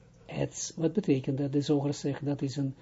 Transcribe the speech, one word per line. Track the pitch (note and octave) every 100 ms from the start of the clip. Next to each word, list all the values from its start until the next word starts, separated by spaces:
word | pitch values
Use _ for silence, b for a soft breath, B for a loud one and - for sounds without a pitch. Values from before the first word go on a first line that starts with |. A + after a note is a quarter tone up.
| - - -
Het, | D#3 C#3 - - -
wat | D#3+
betekent | F#3 F#3 C3+ C3+ C3+
dat? | C#3
De | C#3+
Zoger | C#3 D3 C#3+
zegt | C#3+ D3 C3+ C#3+
dat | C#3+
is | C#3 C#3+
een | C3+ -